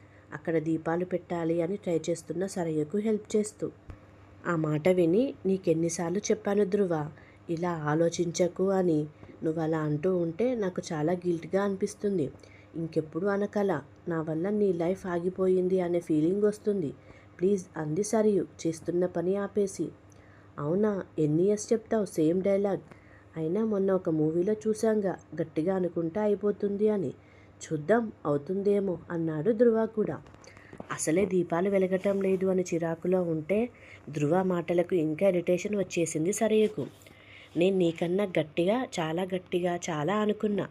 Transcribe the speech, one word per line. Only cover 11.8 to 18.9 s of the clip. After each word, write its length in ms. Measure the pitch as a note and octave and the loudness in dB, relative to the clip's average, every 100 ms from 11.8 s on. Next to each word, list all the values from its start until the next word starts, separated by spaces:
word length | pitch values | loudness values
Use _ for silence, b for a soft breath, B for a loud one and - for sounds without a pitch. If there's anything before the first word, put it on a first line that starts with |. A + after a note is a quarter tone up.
| G3+ - G#3 F#3+ C3+ - B B B D#3 | -4 -4 -2 -2 -2 -6 B B B -8
ఇంకెప్పుడు 500 | D#3+ D#3+ D3+ D#3+ G3+ | -4 -4 -4 -4 -2
అనకలా, 560 | G3+ G3+ G#3 G3+ D3+ - - - | 0 -2 0 0 0 -4 -12 -4
నా 140 | E3 | -4
వల్ల 280 | D#3 D#3 F#3+ | -2 -2 -2
నీ 220 | G#3+ G3+ | 0 0
లైఫ్ 340 | E3+ E3+ F#3+ F#3+ | 2 0 -2 -4
ఆగిపోయింది 760 | F3 F3+ F#3 F#3 F#3 F3+ F#3 | -2 -2 0 2 2 2 2
అనే 200 | F3 F3 | 2 0
ఫీలింగ్ 420 | E3+ D#3 D#3+ G3+ | 2 2 2 2
వస్తుంది. 480 | G#3 G#3 G#3+ G3+ C#3+ - B B B - | 0 0 -2 -2 -4 -8 B B B -2
ప్లీజ్" 260 | F3+ G3 F3+ - | 0 0 -2 -6
అంది 260 | D3+ D#3+ | -2 -2
సరియు 440 | G#3 A3 G#3+ F#3+ - - E3 | 0 2 4 2 0 -4 -4
చేస్తున్న 400 | D#3+ - | -4 0